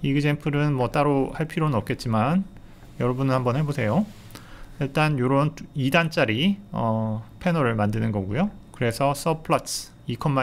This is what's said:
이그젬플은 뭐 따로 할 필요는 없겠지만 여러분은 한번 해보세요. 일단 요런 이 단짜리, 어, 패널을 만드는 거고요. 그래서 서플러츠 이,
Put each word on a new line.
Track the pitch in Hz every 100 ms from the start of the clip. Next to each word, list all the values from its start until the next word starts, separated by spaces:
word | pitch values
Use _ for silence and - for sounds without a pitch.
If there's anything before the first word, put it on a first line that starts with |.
이그젬플은 | 147 139 147 147 - 143 147
뭐 | 139 123
따로 | - 143 139 131
할 | - 151
필요는 | - 160 120
없겠지만 | - 127 - 110 117 175 190 - - - - -
여러분은 | 123 127 135
한번 | 131 123 123
해보세요. | 151 143 107 127 208 - - - - - - -
일단 | 139 147 156 147
요런 | 123 139 151 156 -
이 | - 131
단짜리, | 170 165 160 131 110 175 196 -
어, | 110 117 110 110 110 110 -
패널을 | - 165 127 113
만드는 | 104 110 113
거고요. | 104 95 107 202 - - -
그래서 | 120 113 139
서플러츠 | 143 - 160 - 143 - - - - -
이, | 120 156 135